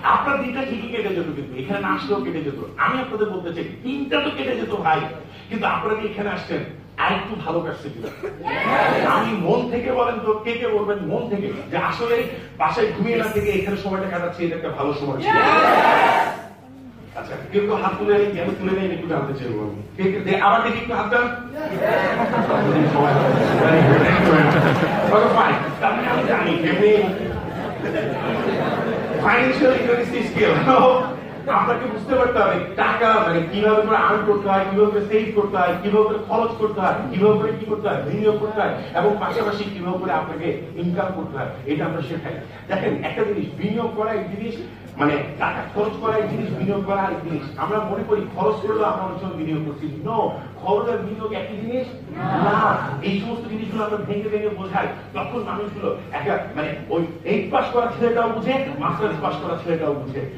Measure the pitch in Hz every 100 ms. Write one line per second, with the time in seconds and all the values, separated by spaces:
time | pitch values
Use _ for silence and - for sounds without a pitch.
0 | - - 277 269 247 254 269 226 240 233
1 | 196 175 156 147 131 127 135 202 190 -
2 | - 202 - 160 143 - - - - 254
3 | 254 208 208 185 170 165 156 - 254 285
4 | 277 302 294 285 262 226 214 202 165 160
5 | - - - - - 220 196 - - 214
6 | 208 202 202 180 - 165 - - - -
7 | 180 190 - 202 - 170 160 139 143 117
8 | 110 - 392 - 855 932 - - - -
9 | - - 226 202 170 240 247 240 247 254
10 | 240 226 214 214 233 233 233 208 202 202
11 | 156 208 240 196 196 - - 175 - -
12 | 233 240 - - - - 160 - 214 -
13 | 233 233 - 208 202 190 185 202 196 190
14 | 190 175 170 170 170 160 156 - 147 143
15 | 143 - 381 453 - 311 - - - -
16 | - - - - - - - - - -
17 | - - - 127 - 202 208 214 190 -
18 | 208 208 202 175 175 - 190 190 185 160
19 | 165 151 139 131 120 104 104 101 - -
20 | 190 196 185 190 202 226 233 226 240 214
21 | 208 247 240 - - 294 311 - - -
22 | - 233 - - - - - - 311 -
23 | - - - - - - - 160 - -
24 | - 185 185 160 147 165 160 - 160 151
25 | - 208 - - - - - - 196 226
26 | 247 247 - 165 165 165 160 185 208 208
27 | 190 - - - - - - - - 165
28 | - - 113 - 78 - - - - -
29 | - - 202 240 254 262 262 254 233 240
30 | - 240 214 - 208 - 262 254 254 254
31 | - - - - 269 - - 240 254 214
32 | - 254 247 226 196 175 180 - - -
33 | 226 220 170 165 160 202 214 214 208 220
34 | - 208 208 202 196 196 190 196 214 208
35 | 196 214 214 208 202 190 175 170 202 208
36 | 214 214 - 220 226 - 214 202 180 -
37 | 131 185 208 214 - - - 214 196 185
38 | 143 202 214 208 208 214 185 - - 170
39 | 196 208 180 226 208 202 196 - 180 185
40 | 190 160 - 160 170 - - - 175 175
41 | 190 175 151 139 131 - 139 151 180 160
42 | - - - - - - - 190 226 -
43 | - - 208 190 147 - 208 233 226 190
44 | 214 208 185 196 233 - - - - -
45 | 147 143 - - - - - 202 214 -
46 | 220 214 214 - - - 190 202 196 196
47 | 185 170 160 151 139 - 156 214 190 202
48 | 208 208 - - 143 - 214 220 208 185
49 | 185 175 190 151 156 156 151 - 151 139
50 | 208 233 - - - - 180 208 233 -
51 | 196 214 214 196 190 208 220 247 254 -
52 | - - - 196 190 202 208 - - -
53 | 196 202 226 240 226 214 202 220 214 208
54 | 175 208 208 208 208 - 190 190 - -
55 | - - - 247 202 202 208 - - -
56 | - - 202 - - - 202 - - 170
57 | 165 - - 208 - - - 240 233 -
58 | 233 233 226 220 - 269 269 - - 170
59 | 214 160 180 160 180 165 170 160 151 139
60 | 127 135 -